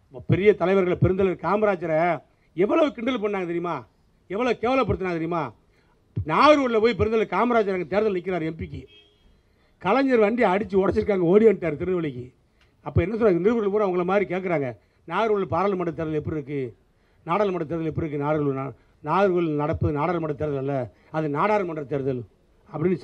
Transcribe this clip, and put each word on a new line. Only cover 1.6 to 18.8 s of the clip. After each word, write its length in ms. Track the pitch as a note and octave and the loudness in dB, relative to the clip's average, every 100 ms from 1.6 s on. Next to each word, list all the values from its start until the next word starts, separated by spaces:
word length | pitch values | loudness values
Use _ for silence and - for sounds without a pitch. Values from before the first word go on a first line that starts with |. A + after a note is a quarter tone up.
| G#3 F#3 E3 D#3 F3 D3+ - _ _ D3+ | 2 0 -2 0 0 -2 -8 _ _ -2
எவ்வளவு 240 | G#3 D#4+ D4+ - | 0 2 0 0
கிண்டல் 260 | A3+ B3 | -4 -2
பண்ணாங்க 240 | G#3 G3 F3 | -2 -4 -4
தெரியுமா? 240 | E3+ F3 D3 A2 _ _ _ - | -4 -4 -6 -10 _ _ _ -10
எவ்வளவு 260 | F#3+ B3 A3 | -4 -2 -2
கேவலப்படுத்தினாங்க 560 | A3+ C4 G#3+ F#3 F#3 E3+ | 0 0 0 -2 -4 -4
தெரியுமா? 240 | E3 E3+ C3 - _ _ _ _ _ - D#3 | -4 -4 -4 -10 _ _ _ _ _ -8 -2
நாகர்கோவில்ல 540 | E3+ C#4+ D4+ C4 A3+ | 4 6 6 4 2
போய் 140 | A3+ F#3 | 2 2
பெருந்தலைவர் 340 | G#3+ A3+ G3+ F3+ | 0 0 0 0
காமராஜர் 400 | A#3+ A#3 G3+ F#3 | 2 2 0 -2
அங்க 120 | E3+ | -2
தேர்தல் 240 | F#3+ A3 F#3 | -2 0 -2
நிக்கிறார் 300 | F3+ F3+ D#3+ | -4 -4 -4
எம் 100 | E3 | -6
பிக்கு. 200 | F3 C#3+ - - _ _ _ _ _ _ _ _ | -10 -12 -16 -20 _ _ _ _ _ _ _ _
கலைஞர் 400 | F3+ B3 C4+ B3 | 0 2 4 4
வண்டி 180 | G#3 A#3 G#3+ | 4 4 2
அடிச்சு 240 | F#3+ G#3 F#3+ | 2 0 0
உடைச்சிருக்காங்க, 440 | G3 A3 G#3 G3 E3+ | 2 2 0 2 4
ஓடி 140 | G3+ A3 | 6 6
வந்துட்டார் 320 | F#3 E3 C#3+ | 4 0 -4
திருநெல்வேலிக்கு. 460 | F3 F3+ D#3 B2 B2 _ _ _ _ _ D3+ | -4 -4 -4 -8 -14 _ _ _ _ _ -4
அப்ப 160 | C#3+ | 0
என்ன 100 | E3+ A3+ | 0 2
சொல்றாங்க? 260 | A3+ E3+ | 2 4
நிருபர்கள் 300 | F#3+ A#3+ G3+ | 2 2 0
பூரா 120 | G#3 G3 | 0 0
அவங்கள 180 | F3+ F3 | 0 0
மாதிரி 160 | G3+ F3 | 0 0
கேக்குறாங்க, 340 | F3 F#3 D#3+ C3 A#2 _ _ - | -4 -2 -2 -4 -8 _ _ -8
"நாகர்கோவில் 440 | F3 A3+ G#3 F3 | -4 0 0 0
பாராளுமன்ற 380 | D#3+ G3+ F#3+ E3+ D#3 | -2 0 -2 -4 -6
தேர்தல் 220 | D#3+ D#3 | -4 -4
எப்படி 160 | D3 D#3 | -4 -6
இருக்கு? 220 | C#3 C#3+ B2 - _ _ _ _ - | -6 -6 -8 -10 _ _ _ _ -4
நாடாளுமன்ற 380 | F3+ G#3 F3+ D3+ | 0 0 -2 -4
தேர்தல் 220 | E3 D#3+ | -4 -4
எப்படி 160 | C#3+ D#3+ | -4 -4
இருக்கு? 180 | C#3+ | -4
நாகர்கோவில் 340 | C#3+ D#3 C#3+ C3+ | -2 0 -2 -4
நா-, 140 | C3+ - | -6 -12